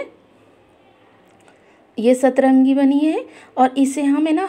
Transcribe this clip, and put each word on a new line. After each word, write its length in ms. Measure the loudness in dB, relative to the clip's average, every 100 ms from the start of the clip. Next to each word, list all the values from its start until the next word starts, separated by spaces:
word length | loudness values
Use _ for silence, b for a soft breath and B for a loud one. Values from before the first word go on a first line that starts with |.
| -8 -16 _ _ _ _ _ _ _ _ _ _ _ _ b b b b _ -4
ये 160 | 0
सतरंगी 600 | 2 0 2 2 2 2
बनी 240 | 2 2 0
है 260 | -2 -4 -8 B B -2
और 160 | -2 0
इसे 240 | -2 -2
हम 220 | -2 -2 -2
है 60 |
ना 140 | -2